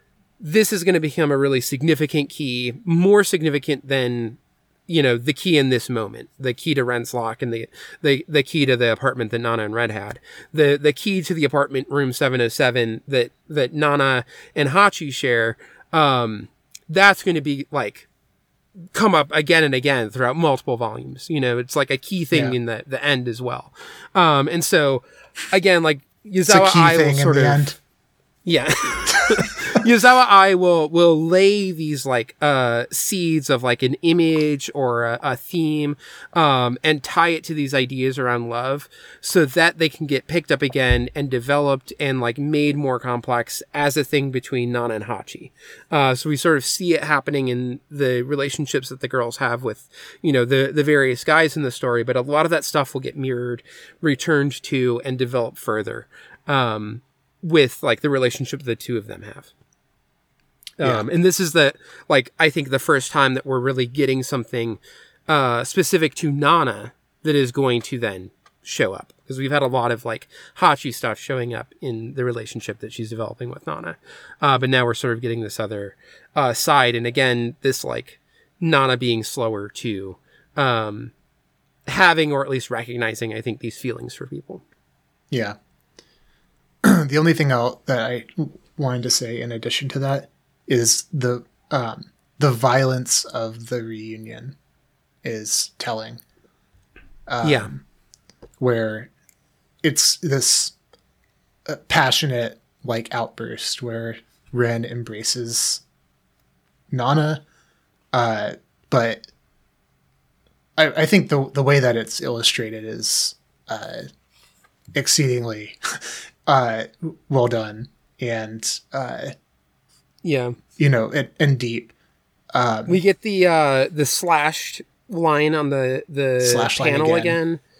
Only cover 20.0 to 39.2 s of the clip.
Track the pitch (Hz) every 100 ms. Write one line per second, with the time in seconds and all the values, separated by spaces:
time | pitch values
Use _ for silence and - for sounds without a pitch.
20 | 110 123 123 147 165 131 - 117 117 117
21 | 135 131 - 156 127 120 123 151 139 135
22 | - 185 160 160 135 127 117 110 - 131
23 | 143 135 123 113 123 123 - - - -
24 | - 196 165 143 143 170 - 175 143 131
25 | - _ - - - 196 185 175 165 143
26 | _ _ 214 185 180 196 190 175 165 165
27 | 147 139 139 139 139 143 139 - _ _
28 | _ _ _ _ - 160 147 - - -
29 | 1077 831 698 427 - - - - 226 233
30 | 254 254 247 202 190 185 180 170 151 165
31 | 170 156 160 185 196 208 190 160 156 143
32 | 131 123 117 - 147 135 123 117 123 -
33 | - 190 170 156 139 131 123 120 123 143
34 | 170 175 165 156 151 143 - 147 127 117
35 | 117 120 143 127 - 175 160 151 147 147
36 | - - - 175 151 131 123 123 156 151
37 | - - 170 165 - 156 139 135 127 131
38 | 131 135 123 120 117 117 127 143 - -
39 | - -